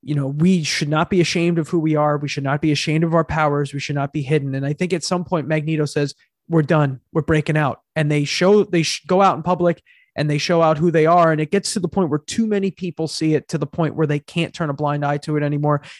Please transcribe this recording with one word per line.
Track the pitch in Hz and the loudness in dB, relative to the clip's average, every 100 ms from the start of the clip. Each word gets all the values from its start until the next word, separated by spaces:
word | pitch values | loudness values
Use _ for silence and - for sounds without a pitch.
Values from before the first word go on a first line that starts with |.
you | - | -4
know, | 147 135 | -4 -2
we | 147 170 185 | 0 2 2
should | 151 - 147 | 0 -4 0
not | 151 160 | 0 2
be | 190 | 2
ashamed | 165 180 170 170 | 2 2 0 0
of | 151 | 0
who | 175 | -2
we | 156 151 | 0 0
are. | 151 147 | 0 0
We | 147 | -4
should | 147 | -4
not | 139 147 | -2 0
be | 156 | 0
ashamed | 147 - 156 | 0 0 0
of | 165 | 2
our | 165 | 2
powers. | 160 156 151 143 143 | 0 0 0 0 -2
We | 143 | -6
should | - 143 | -6 -4
not | 135 | -4
be | 160 | -4
hidden. | 131 156 139 | -2 -2 0
And | 135 | -4
I | 139 | -4
think | 151 180 | -4 -2
at | 175 | -4
some | - 180 | -2 -4
point | 180 180 143 | -2 -4 -2
Magneto | 156 151 160 | -2 -2 -2
says, | 147 - 147 - _ _ _ | -2 -2 -4 -6 _ _ _
"We're | 165 | 0
done. | 147 160 143 131 _ | 2 2 2 -2 _
We're | 170 | -4
breaking | 147 156 151 156 | 0 0 2 0
out." | 143 117 _ - | 0 -4 _ -4
And | 147 | 0
they | 147 | 0
show, | 143 - 180 208 | -2 0 4 4
they | 202 175 | 4 0
sh-, | 156 - _ | 0 -4 _
go | 185 | 4
out | 196 139 | 4 2
in | |
public | 160 180 175 165 _ _ _ - | -2 0 0 0 _ _ _ -4
and | 147 | -2
they | 147 | -2
show | - 170 | 0 2
out | 165 156 | 4 4
who | 175 | 2
they | 160 | 4
are. | 156 175 165 | 4 6 4
And | 156 | 2
it | 156 | 0
gets | 202 - | -2 -2
to | 220 | -4
the | 170 | -4
point | - 175 | -2 0
where | 147 | -2
too | - - 226 | -4 -2 0
many | 202 196 | 0 -2
people | - 185 156 160 | -4 -10 -6 -6
see | - 156 | -2 0
it | 156 - | 0 -2
to | 160 | -6
the | 143 | -6
point | - 170 | -2 -2
where | - 156 | 0 -2
they | 147 | -2
can't | - - 165 | -4 -4 -4
turn | - 160 | -4 -6
a | |
blind | 139 151 147 | -4 -2 -2
eye | 143 147 | -2 -4
to | 151 151 | -2 -2
it | |
anymore. | 147 147 147 143 - - | 0 0 0 0 -4 -10